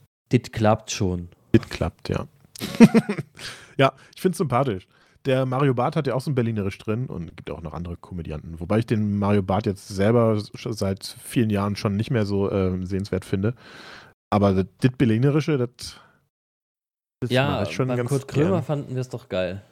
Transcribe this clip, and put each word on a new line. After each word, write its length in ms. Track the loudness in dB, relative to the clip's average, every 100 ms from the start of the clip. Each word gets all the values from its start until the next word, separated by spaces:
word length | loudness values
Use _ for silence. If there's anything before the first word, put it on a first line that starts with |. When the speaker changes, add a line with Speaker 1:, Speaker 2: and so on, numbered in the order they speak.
| _ _ 0
Speaker 1:
Dit 220 | 0 0
klappt 380 | 0 2 2 0
schon. 380 | -4 -2 -4 -8 -16 _
Speaker 2:
Dit 160 | 2 2
klappt, 400 | -4 -6 -6 -6
ja. 180 | -4 -6 _ _ -12
<laughs> 480 | -2 8 8 8 0 -4 -10 -14 -16 -16 -8 2
Ja, 140 | 2 2 -12 -4
ich 60 |
find's 180 | -2 0
sympathisch. 480 | 0 0 0 -4 -8 _ _ _ 0
Der 200 | 0 0
Mario 300 | 0 0 2
Barth 200 | 0 -2
hat 120 | -2
ja 80 | -2
auch 60 |
so 100 | -2
ein 40 | -2
Berlinerisch 440 | 0 -2 -4 -6
drin 260 | -6 -6 -6
und 320 | -8 -12 -14
gibt 140 | -12
auch 100 | -12
noch 120 | -10
andere 220 | -10 -10 -12
Komödianten. 640 | -12 -12 -10 -10 -12 -10
Wobei 200 | 0 0
ich 80 | 2
den 320 | 0 0 0
Mario 240 | 2 2
Barth 240 | 2 0 0
jetzt 200 | -4 -6
selber 460 | 0 2 4 4 2
sch-, 360 | -4 -10 -10
seit 320 | -4 -4 -4 -8
vielen 460 | -18 -4 0 0
Jahren 240 | 0 -2 -2
schon 200 | -2 -2
nicht 140 | 0
mehr 160 | 0 0
so, 260 | 0 0
ähm, 360 | 0 0 -2 -4
sehenswert 360 | -4 -4 -6
finde. 300 | -4 -2 -2 -4 -12 -20 -20 -20 -20 _ _
Aber 220 | 2 4
das, 120 | 4 0 _
dit 160 | 0 2
Berlinerische, 640 | 2 2 2 2 0 0
das, 400 | -2 -6 -18 -18 -20 _ _ _ _ _ _ _ _ _ _ _
das 80 | -2
Speaker 1:
Ja, 220 | 0 2
Speaker 2:
mache 120 | 0 -2
ich 60 | -2
schon 120 | -2
Speaker 1:
beim 100 | -2
Speaker 2:
ganz 120 | 0
Speaker 1:
Kurt 180 | -2 -2
Krömer 220 | 0 2
Speaker 2:
gern. 140 | 0
Speaker 1:
fanden 320 | -2 -4 -6 -8
wir's 140 | -8
doch 200 | -10 -6
geil. 320 | -4 -4 -6 -14